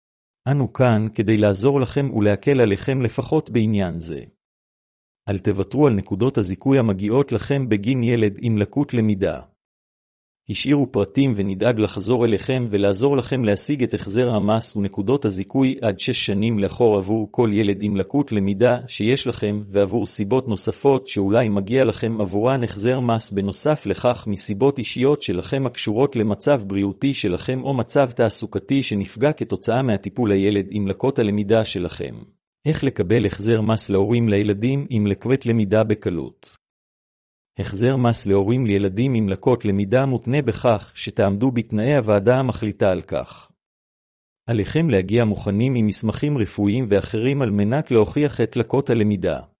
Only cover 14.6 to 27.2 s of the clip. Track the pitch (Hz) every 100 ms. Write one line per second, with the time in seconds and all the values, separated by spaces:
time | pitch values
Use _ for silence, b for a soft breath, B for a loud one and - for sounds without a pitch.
14.6 | - 107 98 - 101 139 110 95 95 135
15.6 | 135 131 110 92 - - - 98 110 110
16.6 | 95 - 117 104 95 110 107 - 117 104
17.6 | 107 98 104 101 92 139 143 107 98 98
18.6 | 120 123 123 - 107 135 127 110 104 104
19.6 | 101 98 98 110 101 - 101 131 127 101
20.6 | - - 139 131 - 104 98 113 117 101
21.6 | 95 127 120 104 113 113 101 101 117 135
22.6 | 113 101 113 131 120 113 - 98 98 95
23.6 | 147 151 104 92 123 123 110 98 - 98
24.6 | 135 139 110 120 131 147 - 87 - 135
25.6 | 127 - - 104 139 117 107 104 - 139
26.6 | 98 98 98 92 139 131